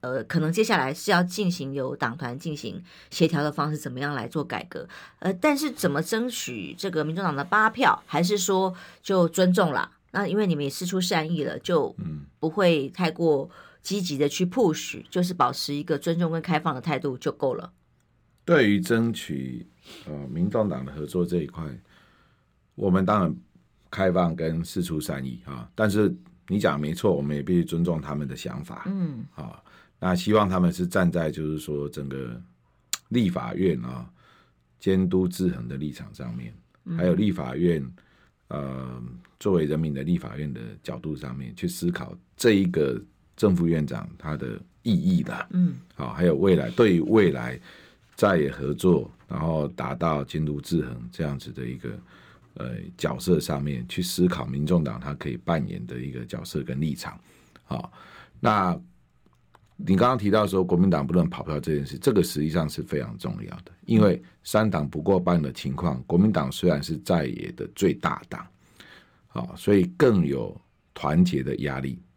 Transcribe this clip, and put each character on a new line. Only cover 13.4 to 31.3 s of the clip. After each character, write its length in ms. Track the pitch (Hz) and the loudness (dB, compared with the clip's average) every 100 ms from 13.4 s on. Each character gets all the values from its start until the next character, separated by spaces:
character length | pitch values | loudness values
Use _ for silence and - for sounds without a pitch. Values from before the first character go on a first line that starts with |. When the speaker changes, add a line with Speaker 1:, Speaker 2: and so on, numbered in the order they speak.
| 135 - - _ | 0 -12 -20 _
Speaker 1:
积 180 | - 202 | -6 -4
极 180 | 180 139 | -2 0
的 120 | 143 | 0
去 160 | - 180 | 2 -2
push， 580 | 180 208 156 - 131 - | 2 2 2 -6 -12 -6
就 140 | 180 | -2
是 100 | 180 | -2
保 180 | 180 127 | 2 0
持 220 | 135 - | 0 -4
一 100 | 143 | -6
个 140 | 147 147 | -2 -4
尊 200 | 170 170 | -2 0
重 120 | 170 | 0
跟 80 | 165 | -2
开 160 | 156 156 | 0 0
放 140 | 165 | 0
的 60 | 131 | -4
态 180 | 143 135 | -2 -2
度 180 | 143 127 | -2 -4
就 140 | - | -6
够 240 | - 135 123 | -2 -2 -2
了。 180 | - _ _ _ _ _ _ _ - | -8 _ _ _ _ _ _ _ 4
Speaker 2:
对 240 | 170 110 | 6 6
于 100 | 101 | 4
争 320 | 90 113 113 | 4 2 2
取， 560 | 113 - 69 65 60 - _ - - - | -2 -6 -8 -6 -10 -14 _ -20 -20 -12
呃， 80 | 73 69 | -12 -8
民 180 | 71 92 | -2 0
众 220 | 117 104 | 2 0
党 160 | 69 65 | -2 -6
的 60 | |
合 120 | 71 73 | -10 -6
作 200 | 90 85 | -2 0
这 160 | 87 | 0
一 60 | 73 | -2
块， 160 | 76 80 60 _ _ _ _ _ _ _ _ _ - | -8 -10 -12 _ _ _ _ _ _ _ _ _ -2
我 140 | 101 | 2
们 140 | 92 | 4
当 180 | 95 104 | 4 4
然 140 | 87 - - _ _ _ _ | 2 -2 -10 _ _ _ _
开 220 | - 95 | 0 2
放 240 | 90 87 82 | 4 2 0
跟 280 | 80 82 | -2 -2
释 200 | 82 - | -4 -4
出 180 | 87 80 | -4 -4
善 240 | 73 71 65 | -4 -6 -6
意 160 | 60 - | -10 -12
啊， 220 | 65 57 | -14 -12
但 160 | - 110 | 0 2
是 260 | 101 101 87 - _ _ | 4 2 0 -12 _ _
你 120 | 98 | 0
讲 200 | 98 73 | 2 2
没 140 | 73 | -2
错， 180 | 82 107 | 0 2
我 100 | 78 | 2
们 140 | 71 73 | 0 -4
也 60 | |
必 120 | 71 | 2
须 120 | 90 82 | 2 2
尊 180 | 82 | 0
重 160 | 87 80 | 0 0
他 140 | 71 | -4
们 120 | 73 71 | -6 -6
的 120 | 67 | -8
想 260 | - 62 | -10 -10
法。 200 | 76 - 185 | -10 -10 -6
Speaker 1:
嗯。 400 | 196 170 127 139 - | -4 -4 -6 -12 -12
Speaker 2:
啊， 260 | - - _ - _ _ | -14 -14 _ -20 _ _
那 160 | 92 90 | -2 0
希 160 | 104 | 4
望 160 | 107 101 | 4 4
他 140 | 92 | 4
们 100 | 87 | 2
是 160 | 87 90 | 2 -2
站 240 | 98 90 | 2 2
在 180 | 85 | 2
就 160 | 80 | -2